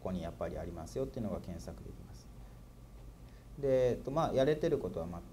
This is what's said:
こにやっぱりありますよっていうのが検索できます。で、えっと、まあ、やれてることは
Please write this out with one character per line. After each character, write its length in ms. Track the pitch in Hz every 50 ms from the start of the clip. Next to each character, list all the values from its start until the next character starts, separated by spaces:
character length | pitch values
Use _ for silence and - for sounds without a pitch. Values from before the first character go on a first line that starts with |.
こ 100 | - 90
に 120 | 92 87 80
や 80 | 82
っ 20 | 82
ぱ 140 | - 90 85
り 100 | 80 73
あ 80 | 85
り 60 | 87
ま 160 | 85 82 80 -
す 100 | - 127
よ 80 | 135
っ 20 | 131
て 120 | - 127
い 20 |
う 40 | 110 101
の 40 |
が 80 | 87 80
検 220 | - - 85 80 -
索 140 | - 80 - -
で 80 | -
き 20 | - -
ま 120 | - - -
す。 120 | - - - - - - - - - - - - - - - - - - - - - - - - - - - - -
で、 320 | 139 135 131 127 127 123
え 20 | 113
っ 40 | 104
と、 120 | - -
ま 220 | 135 160 160 -
あ、 20 | -
や 120 | 127 135
れ 100 | 147 156
て 120 | 156 - 160
る 120 | 147 -
こ 100 | - 90
と 100 | 90 82
は 80 | 82 87 85 85 - -